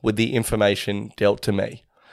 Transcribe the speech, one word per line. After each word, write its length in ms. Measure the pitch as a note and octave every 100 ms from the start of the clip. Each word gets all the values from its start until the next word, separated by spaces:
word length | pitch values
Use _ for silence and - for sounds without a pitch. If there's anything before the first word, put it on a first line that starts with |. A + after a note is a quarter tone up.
with 140 | A#2 G#2
the 180 | A2+
information 760 | B2+ A2+ A2 G#2 G2+ - G2+ G#2+ -
dealt 240 | G#2 G#2
to 100 | -
me. 320 | G2 A2 B2+ _ _ _